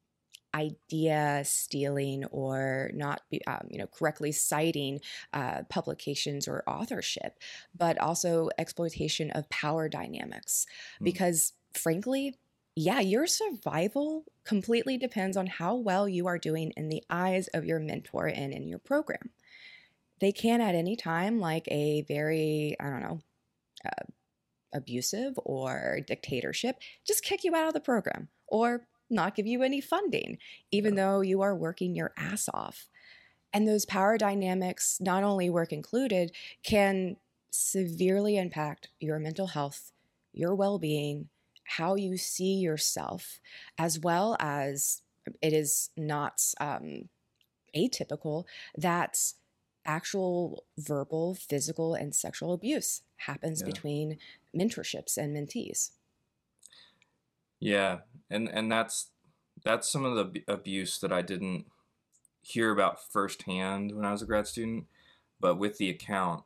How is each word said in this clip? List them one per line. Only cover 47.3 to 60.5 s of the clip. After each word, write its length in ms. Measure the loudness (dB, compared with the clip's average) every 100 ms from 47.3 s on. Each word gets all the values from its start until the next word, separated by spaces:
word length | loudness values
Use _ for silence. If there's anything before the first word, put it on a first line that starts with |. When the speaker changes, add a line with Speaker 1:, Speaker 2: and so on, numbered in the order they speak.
| _ _ _ _
Speaker 1:
atypical 720 | 0 0 0 -6 -6 -4 -4 -6 -14 -14 -2
that 560 | 2 2 0 0 -2 -4 _ _ _ _ -4
actual 800 | -4 -2 0 0 0 -2 -6 -12 -10
verbal, 560 | -4 -4 -2 -2 -2
physical, 600 | -4 -4 -2 -2 -2 -2
and 200 | -2 -2
sexual 380 | -4 -4 -4 -2
abuse 520 | -2 0 -2 -2 -4 -8 -12
happens 440 | -10 -4 -4 -4
Speaker 2:
Yeah. 60 | -4
Speaker 1:
between 500 | -4 -4 -2 -2 -6 -14 -20 _
mentorships 640 | 0 0 -2 -6 -6 -4 -4
and 160 | -2 -4
mentees. 560 | -6 -6 -6 -4 -4 _ _ _ _ _ _ _ -20 -20 -20 _ _ _ _ _ _ -4
Speaker 2:
Yeah, 400 | 2 4 4 0 -8 -20 -6
and, 180 | -4 -2
and 220 | -2 0
that's, 380 | 2 0 -4 -8 _ _ _ _ -4
that's 260 | 0 2 0
some 160 | 0 0
of 100 | 0
the 260 | -2 -4
ab-, 20 |
abuse 520 | -4